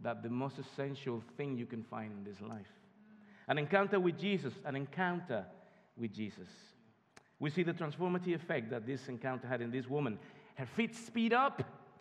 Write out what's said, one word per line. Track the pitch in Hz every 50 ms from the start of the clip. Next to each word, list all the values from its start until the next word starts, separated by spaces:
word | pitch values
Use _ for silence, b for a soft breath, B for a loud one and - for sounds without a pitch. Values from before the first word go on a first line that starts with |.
| -
than | 117 117 110 110
the | 117
most | 120 123 135 139 135 147
essential | 139 - - - 139 139 139 131 - 131 120 113 110 - -
thing | - 147 143 135
you | 120 120
can | 113 120 113 110
find | - 117 113 110 107 104
in | 101 98
this | 104 101 92
life. | 101 113 117 107 95 - - - - - - - - - B B B B B B B
An | B 135 151
encounter | 147 147 190 196 202 196 208 196
with | 180 175 165 -
Jesus, | 175 202 202 170 139 127 113 - -
an | 147 131
encounter | 139 139 135 - 180 185 180 175 170 - - 123 104 92 92 B B B B B B B B B
with | - 117 110 98
Jesus. | 107 107 101 - - 92 87 - - - - - - - - - _ _ _ - - b b b b
We | 139 151
see | 151 185 175
the | 170 170
transformative | 175 170 147 143 147 180 180 175 180 180 180 175
effect | 165 - - 170 139 113 110
that | 123 117 107
this | 123 139 131 - -
encounter | 123 117 - 131 127 123 -
had | 120 131 117
in | 117 117
this | 120 131 123
woman. | 120 139 147 147 117 107 90 B B B B B B B
Her | B 135
feet | 117 - - 233 220 226
speed | - - - - 233 226 226 226
up, | 247 269 277 269 - - - - - - - b b